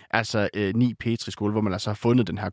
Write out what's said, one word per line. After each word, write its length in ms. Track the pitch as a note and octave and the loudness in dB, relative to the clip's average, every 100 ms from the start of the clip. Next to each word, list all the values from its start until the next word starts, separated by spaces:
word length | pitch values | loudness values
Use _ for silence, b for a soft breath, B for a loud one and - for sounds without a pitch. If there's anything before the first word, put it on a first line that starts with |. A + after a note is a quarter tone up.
| B | B
Altså, 400 | A2+ A2 A2 G2+ | -2 0 0 0
øh, 220 | G2+ G2+ A2 | 0 0 2
ni 180 | B2 | 2
petriskåle, 580 | - A#2 A#2 - - G#2 | 0 -4 -4 -6 -4 -2
hvor 100 | G#2+ | 0
man 120 | G#2 | 0
altså 160 | F#2 - | -2 -4
har 60 | G#2 | -2
fundet 320 | A#2 B2 F#2 | 2 4 2
den 100 | G2+ | -2
her 120 | F#2+ | -6